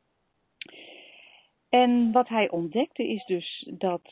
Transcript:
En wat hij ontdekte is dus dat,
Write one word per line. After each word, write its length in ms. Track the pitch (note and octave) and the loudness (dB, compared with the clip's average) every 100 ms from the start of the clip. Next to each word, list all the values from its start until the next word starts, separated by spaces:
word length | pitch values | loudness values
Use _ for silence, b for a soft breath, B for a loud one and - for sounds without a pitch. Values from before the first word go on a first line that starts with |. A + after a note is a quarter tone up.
| _ _ _ _ _ _ - B B B B B B B B _ _ | _ _ _ _ _ _ -20 B B B B B B B B _ _
En 380 | B3 B3 A#3+ A#3 | 4 6 4 4
wat 160 | A#3 A#3+ | 2 2
hij 220 | A3+ G3+ | 0 0
ontdekte 580 | E3+ E3+ A3 C#4+ - A#3 | -2 -2 -2 -4 -4 -4
is 160 | G#3+ | -4
dus 460 | - F3+ - - - | -4 -6 -6 -14 -16
dat, 300 | F3+ F#3+ F3 - | -6 -4 -4 -8